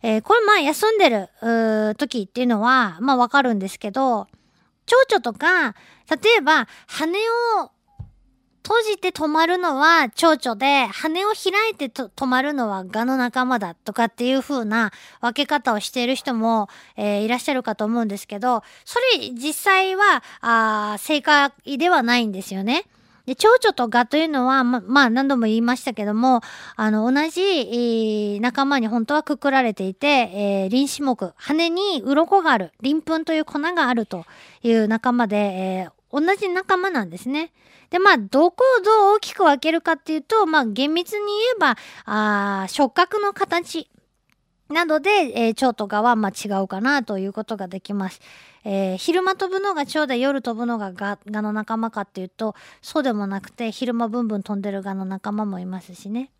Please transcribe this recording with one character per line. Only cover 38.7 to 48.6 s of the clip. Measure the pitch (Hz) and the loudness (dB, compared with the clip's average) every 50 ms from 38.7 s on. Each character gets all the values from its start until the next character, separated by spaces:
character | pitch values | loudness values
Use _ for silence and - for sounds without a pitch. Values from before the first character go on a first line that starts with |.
| 523 466 | 4 4
を | 359 | 4
ど | 403 440 440 403 392 415 | 4 4 6 6 6 4
う | |
大 | 427 | 2
き | - - - | 0 -6 -2
く | - 392 | 2 4
分 | 320 285 277 | 4 4 4
け | - 311 | 0 -2
る | 330 330 | -2 0
か | _ - 320 | _ -2 -4
っ | 294 _ | -4 _
て | - 311 | -6 -6
い | |
う | 311 - | -6 -2
と、 | _ 440 453 415 | _ 2 2 2
ま | 320 311 311 | 4 2 0
あ、 | 262 | 0
厳 | 220 202 214 269 294 311 | 0 -2 -2 -2 0 0
密 | 339 359 - - | -2 -4 -4 -6
に | 415 415 415 415 415 440 494 494 427 | -6 -4 -4 -4 -2 -2 -2 0 2
言 | 339 285 | 0 0
え | 240 | 0
ば、 | - - - - - - | -2 -6 -20 -20 -20 -10
あ | - 214 214 214 214 208 202 202 202 196 190 190 | -6 -4 -2 0 0 0 0 -2 -2 -4 -4 -6
ー、 | 190 | -8
触 | - - 285 247 _ | -2 0 -2 0 _
覚 | - 359 - - 427 | 0 0 2 0 -2
の | 415 403 392 | -2 -2 -2
形 | - 392 - 349 339 339 - - 330 - _ _ _ _ _ _ _ _ _ _ _ _ _ _ _ _ _ | -2 -4 -2 -2 -4 -4 -4 -10 -12 -12 _ _ _ _ _ _ _ _ _ _ _ _ _ _ _ _ _
な | 294 330 349 | -2 -2 0
ど | 320 311 311 | 2 0 0
で、 | 285 381 | 2 2
え | 415 403 339 254 196 233 233 226 | 2 2 2 0 -2 -2 0 0
ー、 | 220 | 0
蝶 | - 269 254 226 | 0 0 0 0
と | - 214 | -2 -6
ガ | 202 214 208 214 | -4 -2 0 2
は、 | 240 240 | 2 2
ま | 220 214 196 | 2 0 -2
あ、 | 196 | -4
違 | - - 208 202 196 | -6 -8 -4 -2 -2
う | 196 | -2
か | 190 - 190 | -4 -4 -4
な | 214 262 294 285 233 | 0 0 0 0 -2
と | - 214 190 | -4 -6 -6
い | 190 | -6
う | 196 196 | -6 -6
こ | - 214 | -8 -8
と | - 226 | -8 -8
が | 196 196 180 | -10 -10 -10
で | 185 190 | -12 -14
き | _ - 202 | _ -6 -6
ま | 202 196 190 | -4 -4 -6
す。 | - - _ - - - - - _ _ | -8 -12 _ -20 -20 -20 -20 -20 _ _